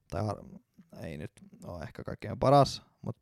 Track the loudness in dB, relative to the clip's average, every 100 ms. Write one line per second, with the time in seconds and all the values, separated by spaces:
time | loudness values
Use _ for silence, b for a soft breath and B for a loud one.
0 | -8 -2 -2 -4 -8 -18 _ _ -20 -14
1 | -10 -8 -10 -14 -20 -16 -12 -10 -10 -10
2 | -10 -8 -6 0 6 8 6 2 -12 _
3 | -10 -4